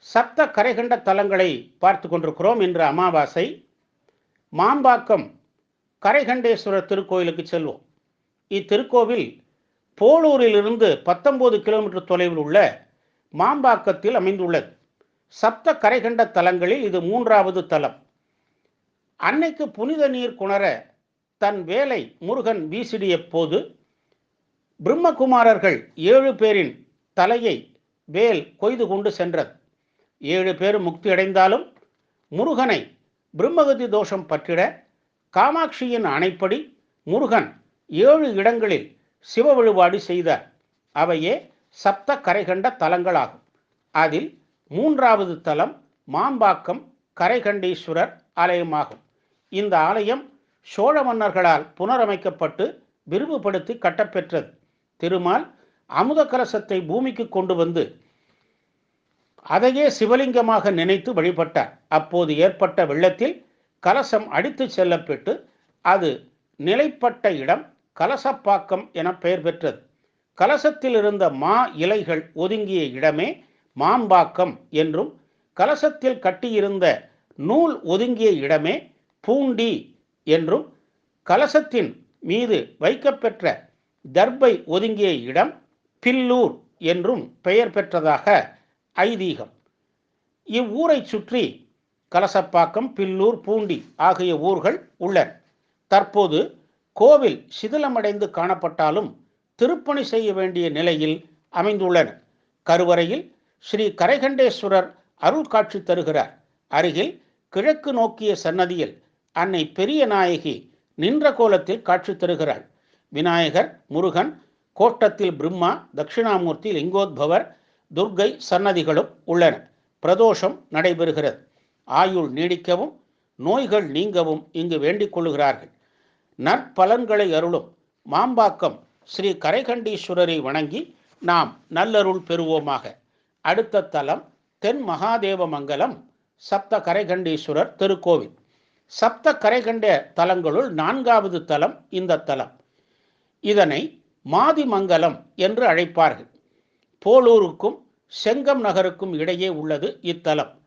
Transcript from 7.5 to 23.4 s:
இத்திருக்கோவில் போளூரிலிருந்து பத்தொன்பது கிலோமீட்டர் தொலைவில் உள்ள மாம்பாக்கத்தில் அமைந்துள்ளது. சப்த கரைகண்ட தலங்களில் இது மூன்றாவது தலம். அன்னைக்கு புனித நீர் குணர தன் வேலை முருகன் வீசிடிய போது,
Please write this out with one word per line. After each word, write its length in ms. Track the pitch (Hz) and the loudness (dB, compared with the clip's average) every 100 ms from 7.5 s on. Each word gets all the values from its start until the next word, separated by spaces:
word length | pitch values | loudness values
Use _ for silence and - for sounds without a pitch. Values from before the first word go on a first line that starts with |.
| 170 156 107 _ _ _ _ _ _ _ | -6 -6 -10 _ _ _ _ _ _ _
இத்திருக்கோவில் 760 | 196 202 208 262 247 220 240 123 - _ _ _ _ _ _ | -8 -2 -2 2 2 2 0 -4 -10 _ _ _ _ _ _
போளூரிலிருந்து 920 | 214 311 311 277 240 208 202 226 214 143 | 6 8 6 4 4 4 2 2 2 2
பத்தொன்பது 540 | - 175 - 262 247 214 | 0 0 0 2 2 2
கிலோமீட்டர் 420 | - 214 208 180 | 0 0 -2 -6
தொலைவில் 380 | 185 180 180 165 | -2 0 0 -2
உள்ள 140 | 147 180 175 - _ _ _ _ _ | 2 4 4 0 _ _ _ _ _
மாம்பாக்கத்தில் 840 | 147 196 294 254 220 214 190 202 240 | -2 0 2 2 2 0 -2 -2 0
அமைந்துள்ளது. 500 | 190 196 180 165 - _ _ _ _ _ _ - | 0 -2 -2 -2 -4 _ _ _ _ _ _ -2
சப்த 360 | 220 226 - | -2 0 -2
கரைகண்ட 520 | 311 208 247 226 233 220 | 2 2 2 -2 0 0
தலங்களில் 520 | 185 175 185 175 262 | 2 2 2 0 0
இது 160 | 220 180 | -2 -2
மூன்றாவது 600 | 170 220 226 214 190 185 180 | -2 -2 4 4 4 -2 -2
தலம். 300 | 156 139 - _ _ _ _ _ _ _ _ _ _ _ _ | -2 -2 -8 _ _ _ _ _ _ _ _ _ _ _ _
அன்னைக்கு 440 | 170 277 330 320 294 | -2 0 -2 -4 -10
புனித 340 | - 233 311 285 | -6 -6 0 0
நீர் 260 | 254 247 | 0 -6
குணர 300 | 240 196 196 196 120 - _ _ _ _ _ | -6 -4 0 0 -2 -8 _ _ _ _ _
தன் 200 | 202 208 | -2 -2
வேலை 360 | 170 202 285 240 113 _ | -4 -2 -2 -4 -8 _
முருகன் 440 | 170 254 220 214 156 | -6 -4 -2 -4 -4
வீசிடிய 460 | 185 240 220 190 170 170 | -8 -6 -6 -2 -2 -2
போது, 300 | 165 | -4